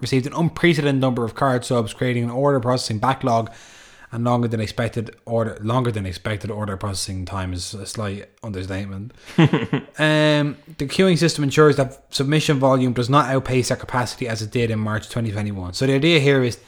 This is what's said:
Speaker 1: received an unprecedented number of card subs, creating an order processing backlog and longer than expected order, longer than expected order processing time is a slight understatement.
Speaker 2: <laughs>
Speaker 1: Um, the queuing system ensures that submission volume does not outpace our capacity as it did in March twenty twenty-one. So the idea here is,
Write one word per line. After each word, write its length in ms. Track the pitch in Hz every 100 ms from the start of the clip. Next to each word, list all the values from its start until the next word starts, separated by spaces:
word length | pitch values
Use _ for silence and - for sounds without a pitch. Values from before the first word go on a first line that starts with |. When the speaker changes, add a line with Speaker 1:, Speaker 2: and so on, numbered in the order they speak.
Speaker 1:
received 260 | 120 131 127
an 60 |
unprecedented 680 | 143 170 - 170 156 143 135
number 240 | 131 120
of 100 | 113
card 300 | - 139 123
subs, 280 | - 120 107
creating 280 | - 127 120
an 60 | 120
order 300 | 120 143 139
processing 380 | 120 127 - 110
backlog 520 | 123 131 127 113 110 - - - - - -
and 100 | 117
longer 220 | 117 120 120
than 140 | 113
expected 560 | 104 - 117 - 110 -
order, 320 | - 117 110 -
longer 280 | 104 127 120
than 140 | 107
expected 460 | 95 87 113 107 104
order 260 | 104 104 95
processing 480 | 107 98 - 95
time 300 | 90 98 90
is 180 | 90 -
a 120 | 104 98
slight 420 | - 104 98 - _
understatement. 720 | 113 92 92 95 101 98 110 - - -
Speaker 2:
<laughs> 20 | 156 151 113 143 - -
Speaker 1:
Um, 580 | 151 151 151 147 147 - - -
the 80 | 135
queuing 300 | - 190 165
system 260 | 165 -
ensures 320 | 143 151 151 139
that 280 | 127 - _
submission 440 | - 139 151 151 139
volume 340 | 135 131 127
does 160 | 120 117
not 160 | 143 127
outpace 400 | 135 - 127 113
our 60 | -
capacity 500 | - 127 117 - 120
as 120 | 110
it 80 | 107
did 200 | 131 117
in 80 | 110
March 300 | 107 107 -
twenty 200 | 123 113
twenty-one. 400 | 104 104 101 90
So 120 | 90 131
the 80 |
idea 240 | 135 156 160
here 220 | 139 139
is, 160 | 123 -